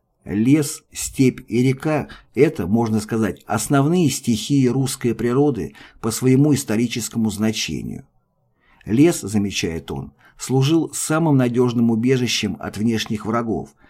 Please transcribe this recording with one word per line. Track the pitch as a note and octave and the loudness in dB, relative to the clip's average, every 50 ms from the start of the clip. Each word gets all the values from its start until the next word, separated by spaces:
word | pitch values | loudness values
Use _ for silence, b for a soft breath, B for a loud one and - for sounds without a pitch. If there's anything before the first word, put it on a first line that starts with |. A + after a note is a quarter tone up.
| _ _ _ _ _ | _ _ _ _ _
«Лес, | - F#2 G#2 A2+ B2+ C#3+ D#3 C#3+ - - - - _ | -4 -2 0 4 4 4 4 2 -2 -6 -12 -16 _
степь | - - - - - - C3+ B2+ B2 - - | -12 -12 -10 -8 0 2 2 2 2 0 -8
и | - G#2 A#2+ | -4 -2 0
река – | B2+ C3+ C3 C3 - D#3+ D#3 C#3 - B B B B _ _ | 2 2 0 0 -2 -2 -2 -2 -4 B B B B _ _
это, | A2+ C#3+ E3 - - F#2 | 2 2 2 2 -2 -2
можно | E2+ G#2 A2+ A#2 A2 A2 G#2+ | 0 0 0 0 0 0 -2
сказать, | G#2 - A#2 A2 A2 F#2 - - - | -2 -2 -2 -2 -2 -2 -4 -8 -8
основные | - G#2 A2 - - D3 C#3 C#3 D3+ F3 F#3 E3+ C3+ | -6 -4 -4 -2 0 2 2 2 2 2 2 2 0
стихии | C3 - - B2 A2+ G#2+ - - C#3+ C#3 C3 | 0 -2 -2 -2 -2 -2 -2 0 2 2 2
русской | B2 A#2 C3+ C3+ B2+ - - - A#2+ A2 | 2 2 0 -2 -4 -4 -4 -2 -4 -2
природы | A2 A2+ A#2+ A#2+ C3+ D3 D3 B2+ G2+ E2 C#2+ B B B B B B | -2 -2 0 2 2 2 2 0 -2 -6 -8 B B B B B B
по | - A2+ | -6 -6
своему | G#2+ - A#2+ C3 C3 C3+ D3 D3+ C#3+ | -4 0 2 4 4 6 6 4 4
историческому | - - - G#2+ A2 B2 A#2+ - A#2+ A2 - - A2+ A2 A2 | 2 0 -2 0 0 0 -2 -2 -6 -8 -6 -4 -2 -2 -2
значению». | F#2+ F#2+ G#2+ A2 G#2+ - - - D2+ B1 A1+ A#1 - - - _ _ _ _ _ _ _ _ _ _ b b b b b b | -2 0 -2 -2 -2 -2 -6 -6 -6 -8 -8 -8 -10 -12 -14 _ _ _ _ _ _ _ _ _ _ b b b b b b
Лес, | - G#2 C3 D3+ F3 E3 - | -2 4 4 4 4 4 0
замечает | - G2 G#2+ G#2+ G2+ G2 F2 - - F2 E2 D#2+ - - | -4 -2 -2 0 0 0 -2 -4 -4 -4 -4 -6 -8 -8
он, | D2 C#2 - - - b b b b | -10 -10 -10 -12 -16 b b b b
служил | - - - B2+ C3+ C3+ C#3 E3 E3 D3 - - | -16 -6 -2 0 2 4 4 2 2 2 -2 -6
самым | - - - D#3 D#3+ E3 D#3 C#3+ | -8 -4 -2 0 0 2 4 4
надежным | C3 B2+ A#2+ A#2 B2 B2 B2 A#2 A#2+ A#2 A#2 | 4 4 2 2 2 0 2 2 2 2 2
убежищем | A2+ A2 A#2 B2+ C3+ B2 B2 A2 - - G#2+ G2 F2 - | 2 2 2 2 2 2 0 -2 -2 -2 -2 -4 -6 -6
от | - F#2 - | -10 -10 -6
внешних | F#2+ G#2+ A#2 A2+ G#2+ - - A2+ G#2 - | -2 -2 0 0 -2 -4 -4 -8 -6 -4
врагов, | G#2+ A2 A#2 A#2 A2+ G2 C#2+ A1+ - _ b b | -4 -4 -2 -2 -2 -4 -6 -6 -10 _ b b